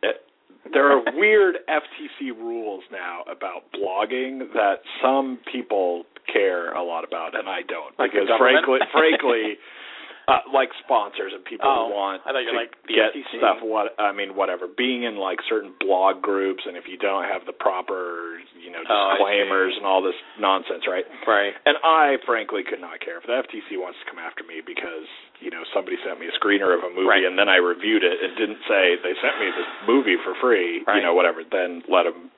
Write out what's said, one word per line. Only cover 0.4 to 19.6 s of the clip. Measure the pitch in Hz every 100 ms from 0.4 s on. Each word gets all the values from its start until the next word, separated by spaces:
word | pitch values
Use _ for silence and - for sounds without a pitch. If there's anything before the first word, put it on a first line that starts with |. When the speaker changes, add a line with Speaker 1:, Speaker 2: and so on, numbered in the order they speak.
| _ _ -
Speaker 1:
there | 147 143
are | 139 -
Speaker 2:
<laughs> | 135
Speaker 1:
weird | 208 214 190 175 -
F | 151 - -
T | 147 -
C | 135
rules | 113 113 117 110 95 92
now | 95 90 87 -
about | 90 98 87 _
blogging | - 98 92 107 127 131 135 127
that | 120 101 95 - -
some | 127 135 135 123 -
people | 127 120 101 92 85 85 - -
care | 113 98 90 85
a | 87
lot | 87 85 80
about, | 87 82 -
and | 95
I | 92
don't. | 92 - 78 -
Speaker 2:
Like | 127
the | 104 98
Speaker 1:
Because |
Speaker 2:
government? | 110 123 131 160
Speaker 1:
frankly, | 131 123
Speaker 2:
<laughs> |
Speaker 1:
frankly, | 151 160 160 139 117 110 104 - - - - - - -
uh, | 127 -
like | 135 131 -
sponsors | - 123 101 - 98
and | 98
people | 92 113
Speaker 2:
Oh, | 135 131 113
Speaker 1:
who | 101
want | 98 95 -
Speaker 2:
I | 135
thought |
you | 120
Speaker 1:
to | 117
Speaker 2:
liked | 117 -
the | - 110
Speaker 1:
get | 110 143
Speaker 2:
F |
T | 131
C. | 117
Speaker 1:
stuff. | 113 -
What | 113 110 104 -
I | 104
mean, | 101 98 95
whatever. | 95 90 90
Being | 90 127 123 120
in, | 104
like, | 95 85 -
certain | 113 98 90
blog | 98 92 95 95
groups, | 104 98 95 92 104
and | 87
if |
you | 85 90
don't | 101 98
have | 87 95 85
the | -
proper, | - 92 92 95 90 85 85 85 - 87
you | 87
know, | 85
Speaker 2:
Oh, | 82
I | 104 98 98
see. |
Speaker 1:
disclaimers | 101 104 101 98